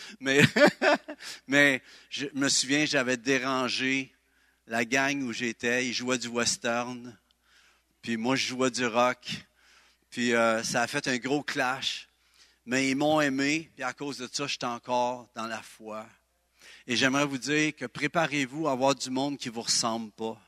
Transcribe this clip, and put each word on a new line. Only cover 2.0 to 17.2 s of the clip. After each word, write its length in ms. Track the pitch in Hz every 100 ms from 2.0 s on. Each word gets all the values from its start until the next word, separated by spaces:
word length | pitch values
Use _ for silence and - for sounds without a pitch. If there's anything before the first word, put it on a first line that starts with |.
| -
je 180 | - 139
me 140 | 135 135
souviens, 380 | - 127 143 147
j'avais 300 | 143 123 127
dérangé 960 | 117 131 131 131 127 104 131 135 131 _ _ _ _ _ -
la 180 | 113
gang 380 | 117 135 139 143
où 100 | 127
j'étais. 540 | 113 120 113 120 123 123
Ils 60 |
jouaient 260 | 113 123 127
du 80 | 117
western, 920 | 117 117 - 123 117 123 123 123 110 _ _ _ _ _ _ _ _
puis 140 | - 113
moi, 180 | 120
je 140 | 131 -
jouais 240 | 123 131
du 120 | 117
rock. 460 | 123 113 123 123 - - - _ _ - _ _ _
Puis, 240 | - 120
euh, 300 | 117 117 113
ça 180 | 113 127
a 60 | 117
fait 180 | 143 139
un 120 | 123
gros 260 | 127 143
clash. 640 | 127 143 127 131 - - - _ _ _ - _ -
Mais 240 | 131 135
ils 60 | 135
m'ont 240 | 151 156
aimé, 500 | 147 135 139 156 160 -
puis 80 |
à 80 | 127
cause 260 | 120 143 120
de 100 | 123
ça, 180 | - 143
je 80 | -
suis 60 | 127
encore 600 | 120 - 123 123 123 117 117
dans 100 | 113
la 160 | 110
foi. 420 | - - 110 107 110 _ _ _ _ _ - - -
Et 80 | 117
j'aimerais 300 | 135 139